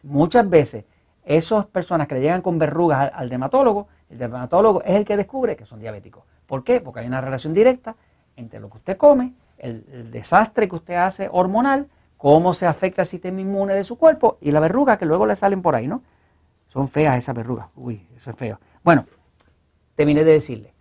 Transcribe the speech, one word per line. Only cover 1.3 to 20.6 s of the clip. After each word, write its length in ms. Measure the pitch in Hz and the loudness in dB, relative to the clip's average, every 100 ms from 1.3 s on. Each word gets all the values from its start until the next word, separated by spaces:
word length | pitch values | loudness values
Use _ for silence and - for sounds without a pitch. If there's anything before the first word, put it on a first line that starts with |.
| 156 165 214 202 | 0 2 -2 -2
personas 400 | - 165 170 147 | -8 -4 -4 -2
que 80 | 131 | -2
le 60 | |
llegan 200 | 143 180 | 0 0
con 160 | 180 165 | -2 -2
verrugas 420 | 156 151 170 135 | -2 0 0 2
al, 120 | 139 | 0
al 160 | - 123 | -4 -8
dermatólogo, 580 | 127 131 262 262 202 202 _ _ | -6 -2 2 2 0 -6 _ _
el 80 | 120 | -12
dermatólogo 640 | 120 123 123 175 220 185 | -10 -10 -2 2 4 2
es 140 | - 196 | 2 0
el 100 | 208 | 0
que 100 | 202 | -2
descubre 400 | 196 269 240 160 | -4 -4 -4 -6
que 100 | 107 | -14
son 140 | 113 | -16
diabéticos. 440 | 110 104 - - _ _ _ | -14 -14 -20 -20 _ _ _
¿Por 180 | 135 131 | -10 -2
qué? 160 | 247 | -2
Porque 180 | 151 110 | -4 -12
hay 80 | 120 | -8
una 140 | 127 | -6
relación 320 | 131 131 156 | -6 -8 -4
directa 420 | 170 240 254 - 220 _ _ _ - | 2 2 2 -8 -18 _ _ _ -20
entre 240 | 113 110 | -18 -16
lo 100 | 107 | -20
que 80 | - | -14
usted 200 | - 190 | -10 4
come, 360 | 294 277 247 - _ _ | 6 6 0 -10 _ _
el, 280 | 120 113 - | -12 -12 -16
el 180 | 131 113 | -20 -14
desastre 560 | 117 - 180 220 - 202 | -14 2 2 2 -2 -2
que 80 | 170 | -4
usted 200 | - 175 | -6 -2
hace 340 | 185 185 190 | -2 -4 -4
hormonal, 560 | 180 185 214 269 269 285 _ _ _ | 0 0 0 0 -2 -4 _ _ _
cómo 360 | 143 156 180 | 4 4 4
se 140 | 170 180 | 0 -2
afecta 340 | 147 190 190 | 0 -4 -2
el 60 | 170 | -6
sistema 340 | 180 185 190 | -6 -10 -8
inmune 320 | 190 196 196 | -6 -4 -2
de 100 | 196 | -2
su 140 | 190 247 | -4 2
cuerpo 400 | 320 311 240 - | 2 4 0 0
y 100 | 147 | 0
la 80 | 151 | 2
verruga 380 | 160 220 277 214 | 2 2 2 2
que 100 | 165 | 0
luego 180 | 170 214 | 2 0
le 100 | 202 | 0
salen 280 | 196 190 | 0 0
por 120 | 175 127 | 0 -2
ahí, 120 | 127 | -4
¿no? 160 | 240 _ _ _ _ _ _ _ | -8 _ _ _ _ _ _ _
Son 200 | 131 135 | -6 -4
feas 300 | 147 156 127 | 0 2 2
esas 160 | 123 | -2
verrugas. 360 | 120 113 117 - - | -8 -6 -8 -10 -14
Uy, 320 | 123 107 87 120 | -12 -12 _ -20
eso 140 | - | -18
es 60 | 113 | -12
feo. 240 | 117 - _ _ | -12 -12 _ _
Bueno, 220 | 170 151 - _ _ _ _ _ _ _ _ - | 4 4 2 _ _ _ _ _ _ _ _ -2
terminé 280 | 147 151 | 2 4
de 100 | 160 | 6
decirle. 400 | 156 151 113 | 4 2 -14